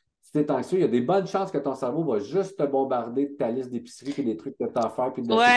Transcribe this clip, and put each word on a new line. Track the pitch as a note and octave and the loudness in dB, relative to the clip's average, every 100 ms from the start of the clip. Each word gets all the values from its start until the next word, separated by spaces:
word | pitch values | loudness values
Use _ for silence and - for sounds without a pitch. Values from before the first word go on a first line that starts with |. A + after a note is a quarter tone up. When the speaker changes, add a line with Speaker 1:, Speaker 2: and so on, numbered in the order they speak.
| _ _ | _ _
Speaker 1:
si | _ | _
t'es | D3+ D3 | -2 0
anxieux, | B2+ A#2+ F#3 | 0 0 2
il | |
y | |
a | C#3 | 4
des | A#2+ | 2
bonnes | B2 G3 F#3 | 4 2 2
chances | F#3+ F#3+ | -2 -2
que | C#3 | -2
ton | C#3+ | -4
cerveau | C3+ B2 D3 | -4 -4 -2
va | D#3 G#2+ | 0 0
juste | G#2 F3 F#3+ - | 0 -2 -2 -2
te | |
bombarder | C#3+ C3+ B2 B2 A#2 B2+ C#3 | 0 2 2 0 -2 -2 -2
de | - | -2
ta | A#2+ | -2
liste | B2+ B2+ | -2 -4
d'épicerie, | A#2+ - - B2+ | -8 -10 -14 -8
puis | C#3+ | -4
des | A#2 G#2+ | -2 -4
trucs | C3+ - | -6 -6
que | |
t'as | A#2 B2 A2 | -4 0 -2
à | |
faire, | - B2+ | -2 -4
puis | C3 | -2
de | A#2+ | 2
la | A3+ | 4
Speaker 2:
Ouais. | A#3+ | 6